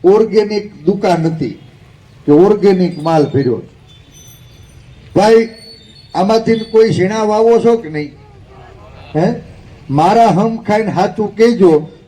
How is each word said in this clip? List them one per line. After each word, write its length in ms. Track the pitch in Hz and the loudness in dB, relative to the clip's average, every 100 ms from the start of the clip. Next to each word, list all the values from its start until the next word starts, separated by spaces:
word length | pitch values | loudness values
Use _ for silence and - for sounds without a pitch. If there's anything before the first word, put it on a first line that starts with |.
ઓર્ગેનિક 800 | 175 214 220 208 208 208 - - 160 | 2 2 2 0 -2 -6 -8 -6 -4
દુકાન 380 | 196 202 165 | -2 -2 -2
હતી 360 | 165 160 120 101 - _ - _ _ - - | -2 -4 -8 -10 -20 _ -20 _ _ -10 2
કે 60 | |
ઓર્ગેનિક 720 | 147 196 214 196 185 175 147 | 4 4 2 2 2 -2 -4
માલ 220 | 160 165 139 | -2 0 0
ભર્યો. 360 | 143 127 113 - - - - - - - - - - - - - - - 175 | -2 -2 -4 -10 -20 -20 -20 -20 -20 -20 -20 -20 -20 -20 -20 -20 -20 -6 0
"ભાઈ, 340 | 214 226 226 - - - - - - 156 | 2 2 0 -10 -20 -20 -20 -20 -12 -4
આમાંથી 440 | 190 226 226 226 | 0 0 0 -4
કોઈ 320 | 220 220 220 | 0 2 2
શીણા 320 | 156 185 220 | 0 -2 -2
વાવો 360 | 214 214 226 233 | -2 0 2 2
છો 180 | 226 226 | 2 -2
કે 120 | 160 | -4
નહીં?" 220 | 156 147 - - - - - - - - - - 151 | -10 -10 -14 -20 -20 -20 -20 -20 -20 -20 -20 -8 -2
હે? 180 | 196 240 - - - - - | -2 -4 -12 -20 -20 -20 -6
મારા 380 | 143 170 220 226 | 0 2 4 2
હમ 300 | 175 220 226 | 2 -2 -4
ખાઈને 340 | - 214 208 | -4 -2 -2
સાચું 440 | 170 202 - 208 - | -2 -4 -4 -8 0
કહેજો 540 | 233 196 185 151 156 - | 0 4 2 2 -2 -20